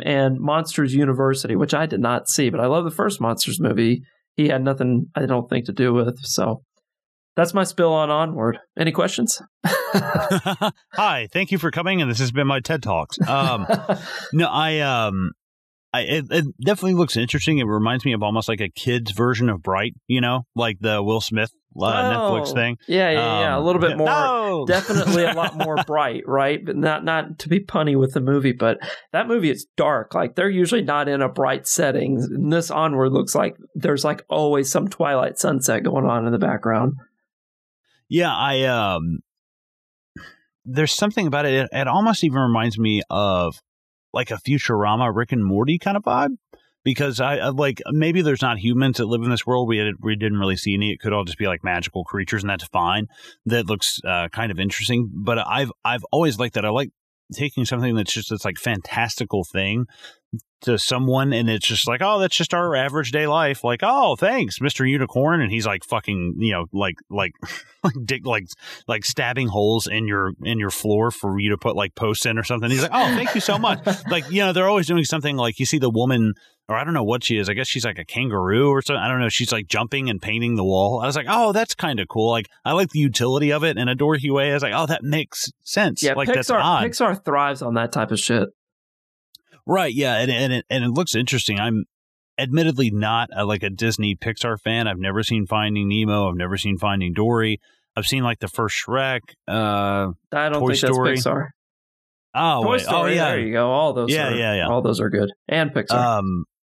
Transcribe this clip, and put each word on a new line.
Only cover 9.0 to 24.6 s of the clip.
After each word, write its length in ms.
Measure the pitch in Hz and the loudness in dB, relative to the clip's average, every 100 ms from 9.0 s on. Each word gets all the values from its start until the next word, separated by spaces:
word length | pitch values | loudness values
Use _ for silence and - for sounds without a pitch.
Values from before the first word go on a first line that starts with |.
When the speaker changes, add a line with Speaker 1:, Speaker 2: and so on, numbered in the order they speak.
| 185 - 226 - - _ - | 0 0 -2 -4 -10 _ -2
Speaker 1:
<laughs> 0 | |
Speaker 2:
<laughs> 0 | 539 494 - - - - 190 185 185 202 - _ | -2 0 -2 0 0 0 0 -2 -2 -4 -4 _
Hi, 340 | - 208 139 110 | -2 0 0 -2
thank 200 | 180 190 | -4 0
you 60 | 190 | 0
for 140 | 160 | -2
coming, 300 | 165 175 185 | -2 0 0
and 80 | 135 | 0
this 100 | 113 | 0
has 120 | 127 | 0
been 160 | 131 139 | 0 2
my 120 | 135 | 0
ted 240 | 123 160 | 0 -2
Talks. 340 | 107 82 76 - - | 0 -2 -2 -2 0
Um, 380 | 139 135 117 92 220 - - | 2 2 0 0 0 0 -4
Speaker 1:
<laughs> 340 | - - - | -6 -12 -2
Speaker 2:
no, 140 | 156 170 | 0 2
I, 320 | 135 156 156 | 2 0 0
um, 520 | 143 120 107 95 92 - _ _ _ _ _ | 0 2 0 0 -2 -6 _ _ _ _ _
I, 80 | 123 | -4
it, 220 | 101 156 127 | 0 -2 0
it 140 | 170 143 - | 0 0 -2
definitely 300 | 139 208 185 | 0 2 2
looks 240 | 175 165 113 | 2 2 0
interesting. 400 | 120 147 - 151 | 0 0 2 2
It 60 | 113 | 2
reminds 400 | 107 110 123 139 | 2 2 0 0
me 80 | |
of 100 | 110 | 0
almost 240 | 104 110 110 | 0 0 0
like 140 | 110 | -2
a 80 | 98 | -4
kid's 420 | - 127 123 110 | -4 -2 -2 -2
version 380 | 98 123 117 120 | 0 0 2 0
of 120 | 95 | 0
Bright, 320 | 95 95 120 - - | -2 -2 -2 -6 -2
you 140 | 127 | 0
know, 220 | 123 127 - 117 | 0 -2 -4 -2
like 220 | 117 95 | -2 -2
the 240 | 110 107 | 0 0
Will 160 | 101 110 | 2 0
Smith, 320 | - 110 110 _ _ - | 0 -2 -2 _ _ -4
uh, 80 | 101 113 247 | -2 0 0
Netflix 340 | 233 208 190 139 | 0 0 0 -2
Speaker 1:
Oh, 20 | |
Speaker 2:
thing. 240 | 127 120 117 - | -2 -2 -2 -2
Speaker 1:
yeah, 220 | 185 180 | 0 2
yeah, 280 | 156 113 107 | 2 0 0
yeah. 140 | 156 135 | 0 0
A 40 | |
Speaker 2:
Um, 60 | 165 | 2
Speaker 1:
little 160 | 180 | 2
bit 100 | 165 | 2
Speaker 2:
yeah, 40 | 156 | 2
Speaker 1:
more, 100 | 156 | 2
Speaker 2:
no! 580 | 294 269 240 208 170 | 2 2 0 0 -2